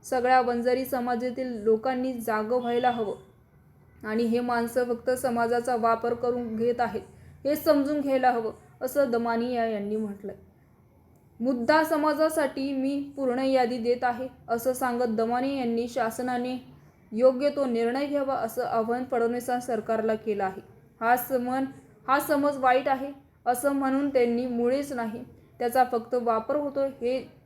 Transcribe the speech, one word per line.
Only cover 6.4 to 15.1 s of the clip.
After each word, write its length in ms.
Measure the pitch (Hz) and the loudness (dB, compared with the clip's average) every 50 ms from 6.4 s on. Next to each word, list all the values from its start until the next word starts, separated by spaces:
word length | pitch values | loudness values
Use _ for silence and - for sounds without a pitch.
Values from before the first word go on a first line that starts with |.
| 240 226 220 | -4 -6 -4
घेत 240 | 220 226 240 240 240 | -2 0 0 0 0
आहेत 220 | 240 214 190 220 - - - - - - - - - | -2 -2 -2 -6 -10 -10 -20 -20 -20 -20 -20 -6 -2
हे 120 | 269 294 | -2 0
समजून 440 | 294 - 330 302 285 277 277 302 294 | 0 4 4 4 4 4 2 0 -2
घ्यायला 300 | 277 277 269 262 254 254 | 0 0 2 4 4 4
हवं, 220 | 240 233 220 220 - - - - - - | 2 2 -2 -4 -8 -10 -18 -20 -14 -8
असं 300 | - 254 - 285 277 254 | -8 -2 2 2 2 2
दमानिया 560 | 233 233 233 233 226 226 233 247 254 233 226 | 2 0 0 0 0 0 0 -2 0 0 0
यांनी 300 | 226 220 208 202 202 214 | 0 -2 -4 -4 -4 -4
म्हटलंय. 380 | 214 220 208 202 196 - 196 196 - - - _ _ _ _ _ _ _ _ _ _ _ _ - _ _ - _ - | -4 -4 -4 -8 -8 -10 -12 -14 -14 -20 -20 _ _ _ _ _ _ _ _ _ _ _ _ -20 _ _ -20 _ -4
मुद्दा 440 | 233 254 277 240 233 233 302 311 320 | 0 0 0 0 2 4 4 4 4
समाजासाठी 880 | 311 330 302 294 311 302 285 311 320 311 330 294 262 - 277 269 277 | 4 2 2 2 2 2 2 0 2 2 0 0 0 -2 -4 -4 -4
मी 400 | 277 262 262 269 285 285 277 277 285 | -2 -2 -2 -2 -2 -4 -6 -8 -6
पूर्ण 220 | - 269 254 240 262 | -4 -2 -2 0 0
यादी 400 | 269 269 269 262 247 226 247 254 | 0 2 4 4 2 2 0 -2
देत 260 | 220 240 240 240 254 | 0 0 0 0 0
आहे, 240 | 247 240 226 262 262 - - - - | -2 -2 -2 -6 -10 -10 -16 -6 -4
असं 240 | 226 233 226 254 | -4 -2 0 -2
सांगत 320 | 254 247 269 247 240 240 247 | -2 0 -2 -2 0 0 0
दमानिया 540 | 233 | 0